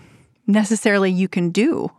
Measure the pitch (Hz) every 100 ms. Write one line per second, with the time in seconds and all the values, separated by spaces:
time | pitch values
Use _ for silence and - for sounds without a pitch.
0 | - - _ _ - 208 208 220 220 202
1 | 190 180 185 185 175 185 285 135 -